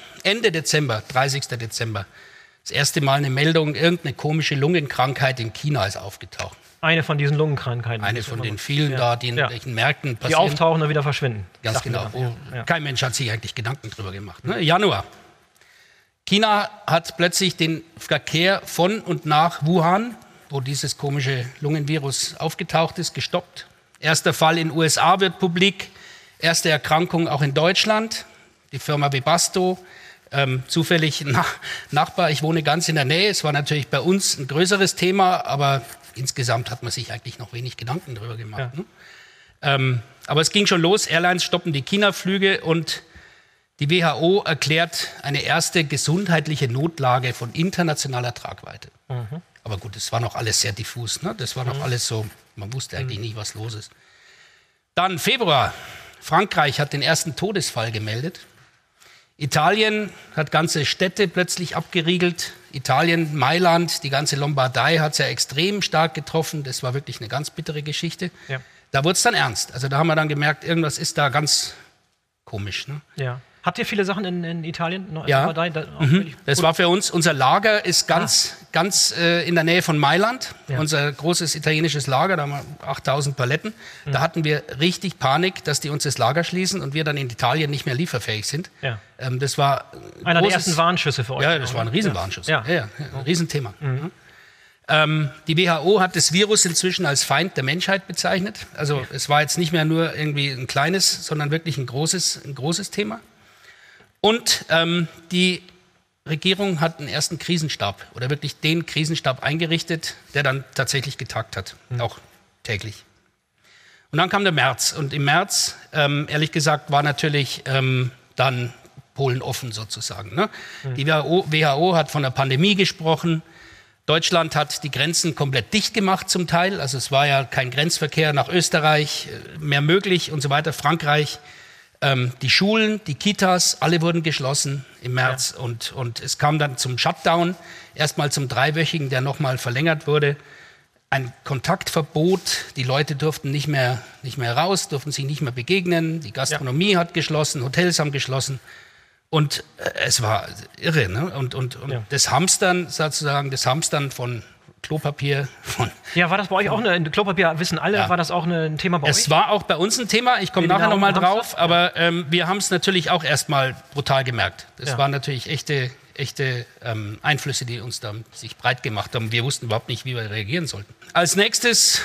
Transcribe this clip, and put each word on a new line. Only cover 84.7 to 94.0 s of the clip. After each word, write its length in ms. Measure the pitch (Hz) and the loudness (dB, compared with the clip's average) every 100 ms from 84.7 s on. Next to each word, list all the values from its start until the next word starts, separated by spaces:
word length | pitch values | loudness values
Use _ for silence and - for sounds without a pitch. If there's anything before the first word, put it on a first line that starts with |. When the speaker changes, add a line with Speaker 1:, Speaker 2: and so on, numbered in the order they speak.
| 131 | 0
Speaker 1:
richtig 360 | 170 180 190 - | 0 0 -4 -2
Panik, 460 | 135 143 185 185 | 2 2 2 -2
dass 160 | - 143 | -4 -2
die 80 | 143 | -2
uns 140 | 147 | -4
das 140 | 147 127 | -2 2
Lager 260 | 117 151 | 2 2
schließen 380 | 170 180 185 185 | 0 -2 -2 -2
und 120 | 139 | -4
wir 120 | 147 151 | -2 -2
dann 100 | 143 | -2
in 140 | 131 | -4
Italien 420 | 113 123 151 151 | -2 0 2 0
nicht 140 | 143 - | -2 -2
mehr 100 | 127 | -2
lieferfähig 500 | 175 120 - 107 101 | -2 -4 -4 -4 -4
sind. 220 | 147 190 - | -6 -8 -8
Speaker 2:
Ja. 180 | 135 110 - - | -8 -8 -12 -10
Speaker 1:
Ähm, 220 | 127 127 | -6 -2
das 180 | 135 - | -2 2
war 280 | 139 135 - - - - - | 2 2 -4 -16 -18 -6 2
Speaker 2:
Einer 160 | 170 | 4
der 80 | 196 | 4
Speaker 1:
großes 180 | - 180 | 4 2
Speaker 2:
ersten 100 | 160 | 4
Warnschüsse 460 | 170 180 151 135 | 4 2 0 -2
für 120 | 117 127 | -2 0
euch, 80 | |
Speaker 1:
Ja, 80 | 143 | 2
Speaker 2:
oder? 80 | 160 | 2
Speaker 1:
das 140 | 123 | 0
war 80 | 120 | -2
ein 60 | 113 | -2
Riesenwarnschuss. 600 | 147 208 101 92 - 87 | 0 0 0 -4 -6 -2
Speaker 2:
Ja. 160 | 156 113 | -2 0
Speaker 1:
Ja, 20 | |
ja, 20 | 170 | -2
ja, 80 | 107 - | -2 -8
ein 100 | 143 131 | -10 -6
Speaker 2:
Ja. 60 | |
Speaker 1:
Riesenthema. 520 | 123 175 165 147 117 101 | -2 0 0 -2 -4 -6
Speaker 2:
Mhm. 320 | 143 131 | -4 -4